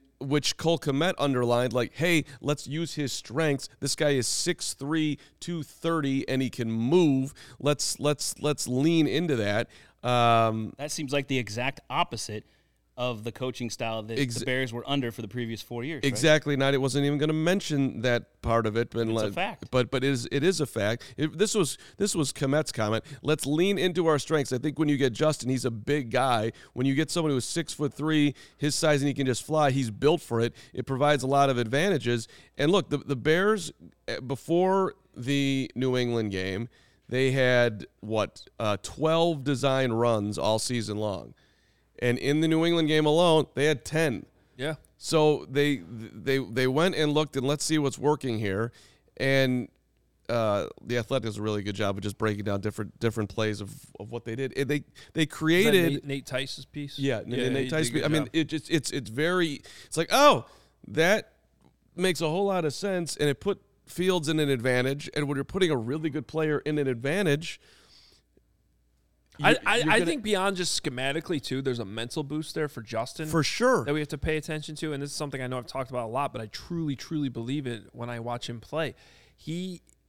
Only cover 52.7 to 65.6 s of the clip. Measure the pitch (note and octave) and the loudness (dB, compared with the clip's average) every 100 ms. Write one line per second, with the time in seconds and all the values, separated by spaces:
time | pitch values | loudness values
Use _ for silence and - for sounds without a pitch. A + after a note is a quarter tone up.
52.7 | - G2+ - A#2 A2 G2+ - A2 G#2 G2+ | -6 -10 -2 -2 -2 -4 -2 -2 -2 -10
53.7 | - - - A2 A#2 A#2 A#2 C3+ - C3+ | -14 -20 -16 -10 -10 -8 -6 -6 -2 0
54.7 | D3 - - - - D3+ - D#3 F3 A3+ | -2 -4 -20 -8 -2 -2 0 2 4 6
55.7 | F#3+ E3+ C#3 C#3 C#3 - C3 C#3 - - | 4 4 0 -4 -8 -4 -6 -6 -10 -12
56.7 | D3 C#3+ - C3+ A2 - B2 B2+ C3 B2 | -12 -10 -2 0 0 -2 -2 0 0 0
57.7 | D#3 A#2+ C#3+ - D#3 C#3+ D#3+ D3+ D#3+ - | 0 0 0 2 0 0 -2 -2 -4 -2
58.7 | D#3+ - C#3+ G#2 A#2 E3 F3+ E3 C#3 - | -2 -2 -6 -6 -2 0 0 -2 -4 -14
59.7 | - - D3+ E3+ B3 C#4+ D3+ - - _ | -20 -8 -4 2 6 8 6 0 -20 _
60.7 | _ - B2 E3+ G#3+ - _ _ _ - | _ -6 2 4 4 0 _ _ _ -20
61.7 | _ _ - F#3 E3+ D#3+ F3 G3+ F#3 D#3 | _ _ -2 -2 0 -2 0 0 0 -2
62.7 | - G3+ F#3 D#3 - D3 C3+ G3+ F#3+ _ | -4 -4 -2 -4 0 0 0 -2 -4 _
63.7 | _ - - F#3 F#3 D3 D#3 D3 C3 B2+ | _ -14 -2 2 2 2 0 2 2 2
64.7 | B2 B2+ C#3+ - - C#3 C#3 C#3 F#3+ | 2 2 -2 -6 -4 -2 -2 -4 0